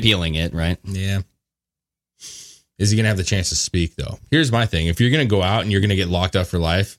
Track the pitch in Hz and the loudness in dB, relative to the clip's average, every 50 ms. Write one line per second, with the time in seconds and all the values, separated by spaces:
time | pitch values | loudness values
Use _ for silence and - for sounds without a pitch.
0 | 113 113 104 90 85 80 78 80 82 82 82 82 82 85 90 - - 95 98 95 | 4 4 4 4 2 0 -2 -2 -2 -2 -2 -2 -2 -2 -2 -4 -6 -8 -6 -4
1 | 95 98 98 98 92 - _ _ _ _ _ _ _ _ _ _ _ _ _ _ | -2 -2 -2 -2 -4 -6 _ _ _ _ _ _ _ _ _ _ _ _ _ _
2 | _ _ _ _ - - - - - - - _ _ _ _ - 98 104 107 110 | _ _ _ _ -20 -20 -20 -20 -20 -20 -20 _ _ _ _ -2 0 2 2 2
3 | 110 110 107 95 92 - 104 95 85 - - - - - - 90 85 82 - - | 2 2 0 0 -2 -2 -2 -2 -2 -2 -2 -4 -4 -2 -2 -2 -2 -2 -4 -8
4 | 69 - - - - - 139 160 160 127 113 117 117 104 - 82 80 85 85 85 | -8 -8 -10 -12 -4 0 0 2 2 2 2 0 0 0 0 0 0 0 2 2
5 | 117 123 139 156 139 110 104 98 90 92 104 117 87 107 98 98 98 104 98 95 | 2 2 2 2 2 2 2 2 2 0 0 0 0 0 2 2 2 2 2 0
6 | 95 87 90 87 92 90 - 95 90 - - 87 82 80 85 95 104 - - | 0 0 0 0 0 0 0 -2 -2 0 -2 0 0 2 0 0 0 -2 -6